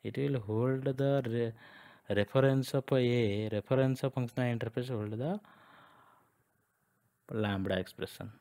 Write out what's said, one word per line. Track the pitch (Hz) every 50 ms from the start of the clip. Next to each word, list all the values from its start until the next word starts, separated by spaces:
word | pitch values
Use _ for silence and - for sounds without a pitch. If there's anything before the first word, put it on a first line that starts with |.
| _
It | 113 117
will | - 135 143 143 131
hold | 104 98 110 110 120 127 131 135 131
the | 139 135 131 139 139 139 139 131
re-, | 120 113 120 117 113 110 - - - - - - - - - _ - 104
reference | 101 101 - - 135 131 135 135 135 131 - -
of | 139 131 -
a | - 131 123 120 120 123 117 107 98 104 107 110 104
reference | 107 - - 131 131 135 131 131 127 -
of | 139 -
functional | - 127 120 - - 127 123 120
interface | 113 - 113 110 - 123 127
hold | 131 110 107 104
the | 107 110 123 151 185 208 _ - - - - - - - - - - - - - - _ _ _ _ _ _ _ _ _ _ _ _ _ _ _ _ _ _ _ _ _ _ -
lambda | - 113 107 104 101 98 98 95 95 92
expression. | 92 - - - - - - - - 107 107 -